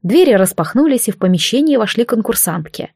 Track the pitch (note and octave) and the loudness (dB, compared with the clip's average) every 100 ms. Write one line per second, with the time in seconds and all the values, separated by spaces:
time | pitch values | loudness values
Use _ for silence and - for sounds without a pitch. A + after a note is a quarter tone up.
0 | F3 C#4+ F4 G#3 F#3+ - D#3+ A#3+ D#4 B3+ | 2 2 4 4 2 -2 -4 0 2 0
1 | - G3 F#3+ F3+ - B3 D#4 C4+ G#3+ - | -2 -2 0 0 0 0 2 2 0 -2
2 | A#3+ A#3 G#3+ G#3 - E3 D#3+ - - | -2 -2 -2 -2 -2 -4 -8 -14 -16